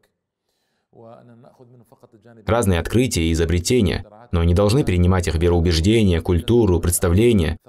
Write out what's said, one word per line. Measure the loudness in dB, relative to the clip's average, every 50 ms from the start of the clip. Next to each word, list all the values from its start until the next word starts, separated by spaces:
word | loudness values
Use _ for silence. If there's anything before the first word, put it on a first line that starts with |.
| _ _ _ _ _ _ _ _ _ _ _ _ _ _ _ _ _ _ _ -20 -20 -20 -20 -20 -20 -20 -20 -20 -20 -20 _ -20 -20 -20 -20 -20 _ _ _ _ _ -20 _ _ _ -20 -20 -10 -4
Разные | -2 0 0 0 0 0 -2
открытия | -2 -2 -2 0 0 0 -2 -2 -2
и | 0
изобретения, | 0 0 0 0 -2 -2 -2 0 0 2 2 0 -2 -4 -8 -14 -20 -20 -12 -8
но | -4 -2 0
не | 0 2
должны | 2 2 2 0 0 0
перенимать | 0 0 0 2 2 2 0 0 -2
их | -2
вероубеждения, | -2 0 0 0 0 0 0 0 0 0 2 2 2 2 0 0 -2
культуру, | -2 -2 -2 -2 0 0 0 2 2 2 0 0
представления, | -2 -2 -4 -2 -2 0 2 2 2 2 2 0 0 -2 -6 -8 _